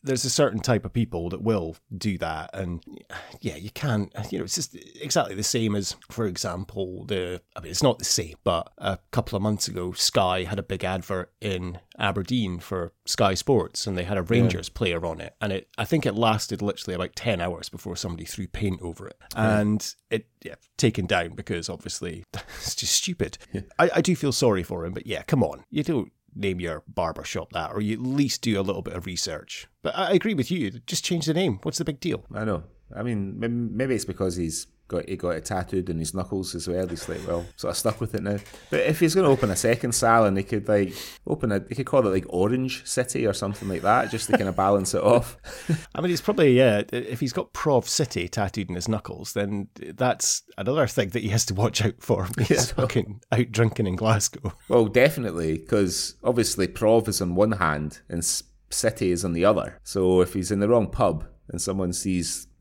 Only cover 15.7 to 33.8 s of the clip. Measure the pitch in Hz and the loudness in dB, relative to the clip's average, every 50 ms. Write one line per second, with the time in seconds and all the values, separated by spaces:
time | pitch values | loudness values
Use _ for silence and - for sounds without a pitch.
15.7 | - - 113 - 165 156 131 131 98 107 117 113 110 104 - - 113 90 101 101 | -8 -8 -2 2 2 2 2 2 2 4 4 4 4 2 0 -4 -4 -2 -2 -2
16.7 | 95 - - - 92 87 90 - _ - - 120 104 90 87 90 87 82 87 - | -2 -4 -6 -6 -4 -4 -4 -6 _ -6 -2 -2 0 0 -2 -4 -4 -6 -10 -12
17.7 | - 87 - - 90 - - 95 85 82 85 - - - 95 90 - - 104 101 | -14 -12 -10 -10 -8 -6 -6 -6 -6 -8 -8 -10 -8 -8 -10 -8 -6 -4 -2 -2
18.7 | 92 85 - 87 80 - 98 101 - _ - - - 117 110 110 107 107 104 104 | -2 -2 -6 -10 -10 -10 -14 -16 -16 _ -18 -10 -2 0 2 4 4 4 4 4
19.7 | 107 107 - - - _ _ _ 113 113 - _ _ _ _ 82 80 - _ _ | 2 0 -2 -6 -12 _ _ _ -4 -4 -4 _ _ _ _ -16 -16 -16 _ _
20.7 | _ - - 117 - - 92 85 104 90 85 85 85 - - - - 85 82 - | _ 2 2 2 2 2 0 2 2 0 0 -2 -8 -12 -8 -6 -6 -6 -4 -8
21.7 | 87 80 - - - - - 90 82 - 92 _ - - - - - - - - | -10 -10 -10 -10 -10 -8 -8 -8 -10 -10 -14 _ -14 -14 -14 -12 -16 -10 -8 -8
22.7 | - - - - - - - 185 180 _ - 78 - - - _ - - - - | -6 -4 -2 0 0 0 0 -2 -2 _ -4 -4 -4 -14 -18 _ -8 -8 -8 -8
23.7 | - - 165 - - - 147 - 175 - - 143 127 - - 120 104 92 85 - | 2 2 2 4 4 2 2 2 2 2 2 0 0 4 4 4 4 4 0 -4
24.7 | 92 87 82 87 92 - - - - 76 - - - - - 76 71 - - _ | -6 -6 -6 -6 -8 -8 -8 -6 -8 -8 -2 0 2 2 4 2 0 -6 -14 _
25.7 | - 147 147 - 165 127 - - _ _ _ _ _ 98 101 98 92 90 90 82 | -4 -2 -2 0 0 -2 -2 -4 _ _ _ _ _ -4 -2 -2 -2 -2 -4 -6
26.7 | 80 - _ - - - 90 80 78 - 76 - - 92 78 _ - 90 78 - | -6 -8 _ -8 -4 -2 -2 -2 -4 -6 -10 -8 -8 -8 -8 _ -8 -8 -6 -6
27.7 | - 104 107 104 110 113 123 127 135 143 143 127 - - - 120 107 98 98 95 | -4 -2 -2 -2 -2 -2 -2 -2 2 2 2 2 0 -2 0 0 2 2 2 0
28.7 | 95 90 87 - 85 90 85 95 90 85 - - 78 76 - _ - - - _ | -2 -4 -6 -8 -8 -8 -8 -6 -6 -6 -6 -6 -6 -8 -10 _ -14 -14 -14 _
29.7 | _ _ - - - - 190 170 202 180 - 220 214 147 127 - 180 175 131 98 | _ _ -6 -6 -2 -2 0 4 4 4 4 2 0 0 0 0 0 -2 -2 -2
30.7 | 107 - - - - - - - 185 170 147 151 147 262 294 277 104 95 - 156 | -4 -8 -10 -6 -6 -4 -2 -2 -2 0 0 0 0 2 2 2 0 -2 -4 -6
31.7 | - - 165 156 147 135 - 175 - - - - - 104 110 110 98 78 82 - | -4 -2 -4 -4 -4 -4 -4 -4 -4 -4 -6 -8 -8 -4 -2 -2 -2 -2 -4 -10
32.7 | _ _ _ _ - - 107 123 117 104 98 98 101 107 107 117 120 120 120 113 | _ _ _ _ -10 -6 -4 -2 -2 -2 -2 -4 -4 -4 -4 -2 -2 -2 -2 -2
33.7 | 98 107 | -2 -2